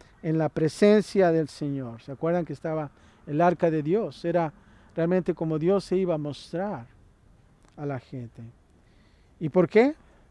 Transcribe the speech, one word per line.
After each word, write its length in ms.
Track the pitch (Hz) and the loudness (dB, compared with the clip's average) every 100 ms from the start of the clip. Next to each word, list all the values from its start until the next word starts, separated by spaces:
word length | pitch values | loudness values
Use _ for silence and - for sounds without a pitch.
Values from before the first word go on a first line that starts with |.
| - _ | -20 _
en 160 | 165 160 | -2 0
la 100 | 151 | 0
presencia 840 | - 156 - 208 214 - 202 180 | 0 -2 4 6 6 4 2 4
del 160 | 160 151 | 4 -2
Señor. 520 | - 147 139 123 117 | -6 -6 -6 -8 -14
¿Se 100 | - | -16
acuerdan 320 | 131 165 175 | -6 -2 -2
que 80 | 156 | -4
estaba 380 | 143 165 156 147 - - _ - | -8 -6 -6 -8 -12 -20 _ -6
el 140 | 147 | 2
arca 300 | 175 170 170 | 2 4 0
de 120 | 156 | 0
Dios? 420 | 147 208 180 - | 0 -2 -2 -6
Era 280 | 170 170 160 - - - - | -2 -2 -2 -6 -20 -20 -12
realmente 400 | - 165 185 175 | -4 0 0 0
como 240 | 160 160 156 | -4 -2 0
Dios 260 | 170 196 | 2 0
se 120 | - 185 | 0 -2
iba 180 | 185 | 0
a 40 | 156 | -2
mostrar 680 | 147 135 - 170 202 156 117 - _ _ _ _ _ _ _ - | -4 -10 -10 -8 -6 -8 -14 -20 _ _ _ _ _ _ _ -12
a 100 | 147 | -8
la 120 | 131 | -8
gente. 440 | - 131 117 - 117 - _ _ _ _ _ _ _ _ | -10 -14 -14 -16 -20 -20 _ _ _ _ _ _ _ _
¿Y 80 | 156 | 0
por 200 | 185 175 | 2 4
qué? 260 | 214 269 320 _ _ _ | 6 4 0 _ _ _